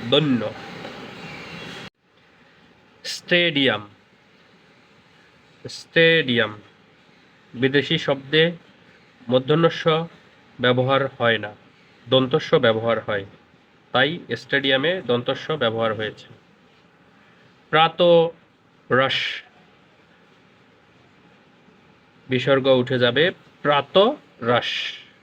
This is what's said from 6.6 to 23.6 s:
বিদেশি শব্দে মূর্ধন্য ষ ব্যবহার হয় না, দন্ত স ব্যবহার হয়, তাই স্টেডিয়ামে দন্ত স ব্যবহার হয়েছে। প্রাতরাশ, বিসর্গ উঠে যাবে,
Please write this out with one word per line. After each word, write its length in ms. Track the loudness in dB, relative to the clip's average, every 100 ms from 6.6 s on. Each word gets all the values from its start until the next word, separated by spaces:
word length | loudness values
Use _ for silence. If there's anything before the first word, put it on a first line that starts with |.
| -20 _ _ _ _ _ _ _ _
বিদেশি 440 | -2 0 0 0 -4
শব্দে 540 | -2 -4 -2 0 0 -2 -20 _ _ _ _ _ -2
মূর্ধন্য 420 | -2 0 2 2
ষ 120 | 0 -2 0 -4 -12 -20 _ _ -2
ব্যবহার 480 | 0 2 2 0 -2 -2
হয় 200 | 0 0
না, 160 | -4 -14 _ _ _ _ 0
দন্ত 280 | 2 2 -2
স 180 | 0
ব্যবহার 440 | 2 2 0 0 -2
হয়, 240 | -2 -6 -6 -20 _ _ _ _ _
তাই 260 | 0 0 -2 -8 -10
স্টেডিয়ামে 680 | -2 -2 0 0 0 -4
দন্ত 280 | -2 -2 -2
স 200 | -8 -6
ব্যবহার 440 | -2 -2 -2 -4
হয়েছে। 320 | -4 -6 -10 -20 -20 _ _ _ _ _ _ _ _ _ _ _ _ _
প্রাতরাশ, 1500 | 2 2 2 4 4 4 -4 _ _ _ _ _ 0 0 -2 -6 -10 -16 _ _ _ _ _ _ _ _ _ _ _ _ _ _ _ _ _ _ _ _ _ _ _ _ _ _ _ -4
বিসর্গ 380 | -2 2 2 4
উঠে 320 | 2 2 2
যাবে, 320 | 2 2 0 0 -20 _